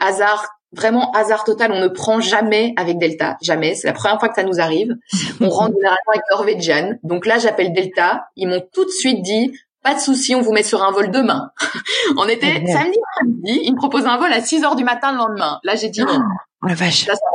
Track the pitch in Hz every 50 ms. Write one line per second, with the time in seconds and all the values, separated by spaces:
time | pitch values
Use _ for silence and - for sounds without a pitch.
0 | 190 196 190 202 202 208 214 202 - - - _ _ _ - - - 220 233 247
1 | 262 247 - 214 214 208 220 214 - 226 214 214 233 220 202 185 190 185 - -
2 | - 220 220 226 226 185 214 214 220 214 214 214 226 233 233 185 180 170 170 170
3 | 170 160 160 - 151 160 165 - - 170 160 160 156 160 196 196 - 156 - -
4 | - 208 214 220 233 226 - 208 190 190 185 170 165 160 160 170 220 240 233 -
5 | _ - - 180 160 - - - 233 190 170 190 214 220 - 196 196 190 185 190
6 | - 220 214 208 208 202 196 214 208 208 208 180 165 165 147 151 170 196 233 -
7 | - 156 175 175 180 214 226 240 226 220 - - 185 185 170 190 190 185 - 196
8 | 175 180 226 - - - - - 190 180 180 180 180 - - 370 - - - -
9 | - 262 240 196 180 190 214 220 240 269 - - _ _ _ _ - 262 285 269
10 | - 277 262 - - - 254 254 233 220 214 214 214 - 226 196 196 196 190 202
11 | 220 196 190 262 262 208 151 135 - - - - - - - 233 - - 523 539
12 | 494 381 277 - 196 214 233 233 277 294 320 - 165 180 175 285 311 359 381 453
13 | 440 - - 359 254 233 - - - 202 240 302 - 247 262 254 - 277 277 277
14 | 220 202 240 247 330 349 247 233 233 - 320 311 294 285 294 254 247 247 240 240
15 | 277 277 269 247 233 220 214 196 175 151 147 - - 196 214 226 214 214 185 214
16 | 247 277 285 269 240 208 185 185 - _ _ - - 180 175 160 180 175 160 -
17 | - 202 202 - - -